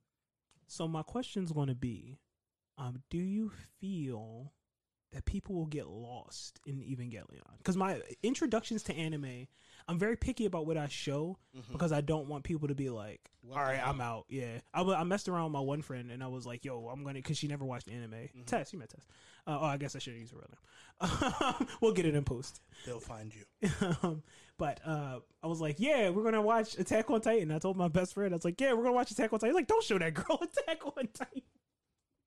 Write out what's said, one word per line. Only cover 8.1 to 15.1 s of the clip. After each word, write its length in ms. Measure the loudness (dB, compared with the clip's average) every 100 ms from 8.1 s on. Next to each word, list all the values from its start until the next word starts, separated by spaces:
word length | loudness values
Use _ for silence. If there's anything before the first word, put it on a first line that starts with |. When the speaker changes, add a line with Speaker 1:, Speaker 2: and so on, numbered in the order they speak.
| -2
Speaker 1:
introductions 640 | 0 2 2 2 0 -4
to 100 | -2 -2
anime, 520 | -2 -2 -6 -10 -14 _ -20 -14 -4
I'm 100 | 0
very 180 | 2 2
picky 300 | 0 0 0
about 220 | 0 0
what 100 | 0
I 100 | -2
show 520 | -4 -2 -2 -2 -6 _ -18
Speaker 2:
Mm-hmm. 140 | -8
Speaker 1:
because 200 | 0 2
I 100 | 2
don't 260 | 2 0 0
want 160 | -4
people 240 | -2 0 0
to 80 | 0
be 160 | -2
like, 400 | -4 -8 -12 -18 _
Speaker 2:
What 160 | -6 0
Speaker 1:
"All 60 | 2
Speaker 2:
the 60 |
Speaker 1:
right, 80 | 2
Speaker 2:
hell? 100 | 0
Speaker 1:
I'm 120 | 0
out." 240 | -2 -4 -6
Yeah. 320 | -6 -6 -8 -4
I, 120 | 0
wa-, 100 | 2
I 100 | 2
messed 240 | 2